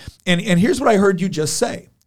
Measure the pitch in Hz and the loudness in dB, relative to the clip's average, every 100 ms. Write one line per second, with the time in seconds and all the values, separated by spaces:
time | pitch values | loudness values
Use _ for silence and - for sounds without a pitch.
0 | - - - 175 220 175 208 294 254 208 | -20 -10 -2 -2 0 2 2 2 2 2
1 | 202 185 190 - 151 - 233 - - _ | 2 2 -2 -4 -4 -2 -4 -6 -14 _